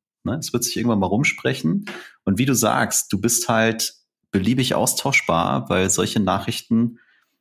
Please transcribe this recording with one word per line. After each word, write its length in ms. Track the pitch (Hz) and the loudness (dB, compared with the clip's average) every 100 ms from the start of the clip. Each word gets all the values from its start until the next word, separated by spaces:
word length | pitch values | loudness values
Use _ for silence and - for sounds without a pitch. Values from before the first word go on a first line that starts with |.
| _ _ | _ _
ne? 120 | - 82 | -6 -4
Es 160 | - | -4
wird 100 | - | -4
sich 140 | - 95 | -4 -2
irgendwann 220 | 117 104 | 0 2
mal 80 | 92 | 2
rumsprechen. 800 | 104 151 - 127 131 - 202 - - - - | 2 0 0 -2 -2 -2 -2 -4 -14 -16 -8
Und 140 | - 98 | -2 2
wie 80 | 135 | 2
du 80 | |
sagst, 580 | 113 110 120 107 - - | 2 2 2 0 -2 -2
du 80 | 98 | -2
bist 280 | 117 - - | 0 0 0
halt 460 | 113 113 113 - - _ _ _ | 2 2 0 -4 -8 _ _ _
beliebig 460 | 98 98 127 127 - | -2 0 0 0 0
austauschbar, 920 | 123 - 139 - - 82 95 69 - | 0 -2 0 -2 0 0 2 0 0
weil 220 | 92 95 | 0 2
solche 300 | - 92 113 | 2 0 0
Nachrichten 800 | 92 92 85 - - 113 117 - _ _ _ _ | 0 0 -2 -6 0 2 2 -2 _ _ _ _